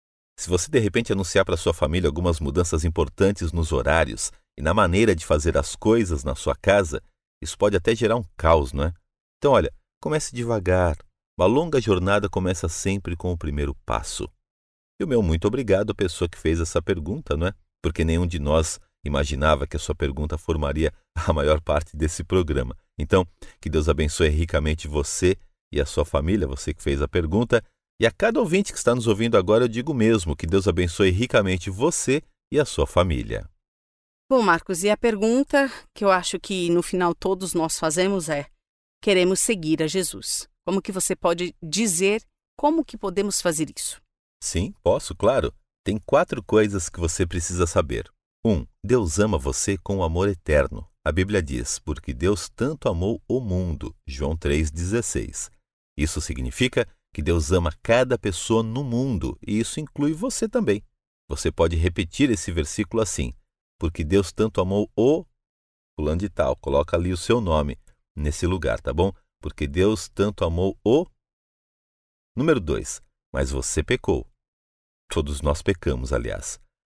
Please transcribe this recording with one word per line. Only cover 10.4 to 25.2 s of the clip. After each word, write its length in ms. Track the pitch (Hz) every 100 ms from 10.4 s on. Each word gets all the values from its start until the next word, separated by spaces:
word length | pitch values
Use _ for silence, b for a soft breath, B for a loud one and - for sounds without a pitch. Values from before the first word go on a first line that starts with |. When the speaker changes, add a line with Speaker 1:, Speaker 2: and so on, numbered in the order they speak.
| 117 110 90 92 87 - - _ _ -
Speaker 1:
Uma 80 | 92
longa 340 | 127 170 143
jornada 480 | 110 92 90 101 101
começa 400 | 98 92 92 85
sempre 480 | - 95 98 92 87
com 160 | 90
o 60 | 85
primeiro 380 | 76 71 71 67 -
passo. 420 | 57 - - - _ _ _ _ _ _ -
E 40 |
o 40 | 185
meu 140 | 120
muito 260 | 92 80 -
obrigado 440 | 127 113 95 107
à 20 |
pessoa 340 | 98 95 - 87
que 120 | -
fez 200 | 82 82
essa 220 | 80 85
pergunta, 560 | - 87 76 135 - 73
não 80 | 90
é? 80 | - _ _
Porque 200 | 85 80
nenhum 220 | 82 82 90
de 140 | 82
nós 400 | 71 80 80 - - _ 71
imaginava 640 | 71 73 71 78 73 73
que 80 | 73
a 40 |
sua 140 | -
pergunta 460 | 78 69 67 76 78
formaria 520 | - 80 73 73 78 - _
a 180 | - -
maior 300 | 78 73 76
parte 340 | - 73 - 73
desse 280 | 76 -
programa. 520 | 82 95 78 67 64 - _ -
Então, 300 | 76 95 90 B B -
que 80 | -
Deus 180 | 78 76
abençoe 420 | 76 76 - 80
ricamente 580 | 76 82 78 76 78 76
você 500 | 73 71 -